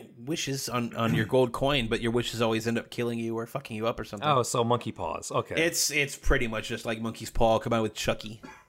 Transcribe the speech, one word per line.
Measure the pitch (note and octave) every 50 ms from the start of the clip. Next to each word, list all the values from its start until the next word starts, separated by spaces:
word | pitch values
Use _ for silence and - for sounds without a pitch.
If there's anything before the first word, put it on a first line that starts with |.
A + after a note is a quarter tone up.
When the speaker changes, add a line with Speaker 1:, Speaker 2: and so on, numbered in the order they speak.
| - - - A#2
Speaker 1:
wishes | A#2 C3+ E3 - - C#3 C3+ C3+ - A#2
on, | A#2 B2 A#2 A#2 -
on | A2 A#2 A2+ A2+
your | A2+ A2
gold | F#2+ B2+ B2+ B2+ A#2+
coin, | - - C3+ C3+ D3 C3+ A2+ G#2+
but | A#2 G2
your | A#2 A#2
wishes | A#2 A#2+ A2+ - - A2
always | A#2 A2+ A2+ A2 G#2+
end | A#2 A#2
up | A2+ - -
killing | - - A#2+ A#2+ A#2 A#2
you | A2+ A2+ A2+ A2+
or | A2+
fucking | - - C3 - - A2+
you | G#2+ A2
up | A#2 A#2+ -
or | A2+
something. | - A2 G#2 C#3+ D3+
Speaker 2:
Oh, | C#3 B2+
so | A2+ - - B2+ A#2
monkey | A#2 A#2+ A#2 - -
paws. | - - F2+ D#2+ E2 E2+ - -
Okay. | - A#2+ - - F2+ D3 E3
Speaker 1:
It's, | E3+ E3+ - - -
it's | C#3+ D3+ C#3+ C#3 -
pretty | - - - C#3+ C3 A#2+ A2+
much | A2 A2 G2+ -
just | A#2 A2 -
like | A#2+ A2+ A2
Monkey's | A2+ A2+ A2+ - A2+ -
Paw | - - A#2+ A2+ A2+ A2
combined | - A#2+ A#2 A2+ A2
with | G#2+ -
Chucky. | - - B2 G#2+ - - G#2+ A2+ G#2+ - - - - -